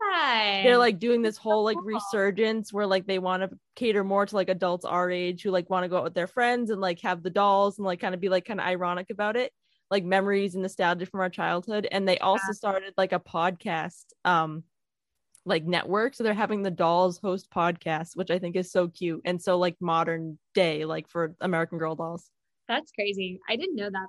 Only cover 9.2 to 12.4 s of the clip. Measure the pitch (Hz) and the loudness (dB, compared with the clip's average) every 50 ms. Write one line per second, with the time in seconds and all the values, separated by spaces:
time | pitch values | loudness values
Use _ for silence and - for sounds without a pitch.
9.2 | 208 208 220 240 254 - - _ _ _ _ _ _ - 190 202 170 175 190 196 | -2 -2 -2 -2 -4 -4 -6 _ _ _ _ _ _ -2 -2 -2 0 2 2 2
10.2 | 196 202 202 196 196 196 180 190 185 190 - - 185 170 175 175 180 - - 190 | 4 2 2 2 0 0 -2 -4 -6 -4 -2 0 0 0 0 0 -4 -6 -4 -4
11.2 | 185 180 180 190 165 165 175 180 - 226 214 214 196 - - 196 196 190 180 - | -4 -4 -4 -4 -2 -2 -2 -2 -4 -4 -4 -4 -2 -2 -2 0 2 2 2 2
12.2 | - 190 190 190 | 4 2 2 2